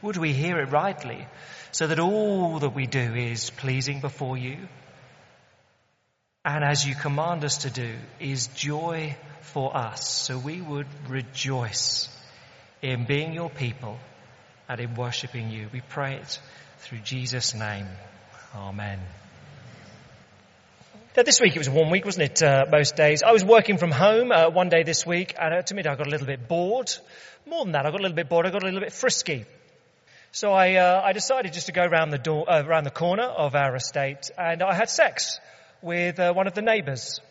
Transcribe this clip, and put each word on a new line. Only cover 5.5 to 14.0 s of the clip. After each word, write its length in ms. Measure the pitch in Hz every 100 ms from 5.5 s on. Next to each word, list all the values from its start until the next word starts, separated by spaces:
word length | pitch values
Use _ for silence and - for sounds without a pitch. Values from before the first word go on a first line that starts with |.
| _ _ _ _ _ _ _ _ _ 160
and 160 | 147 147
as 200 | 143 139
you 80 |
command 520 | 131 151 143 165 170 147
us 140 | -
to 100 | 139
do, 260 | 123 120 113 117 -
is 280 | 139 135 120
joy 680 | - 143 151 165 165 156 143 - -
for 380 | - - 135 139
us. 320 | 113 - -
So 280 | - - 127
we 220 | 131 170
would 280 | 170 143 135 - 139
rejoice 1000 | 131 123 - 135 131 120 - - - - - - - - - - _
in 240 | 135 127 120
being 260 | 143 160
your 180 | 160 170
people 480 | - 127 113 117 113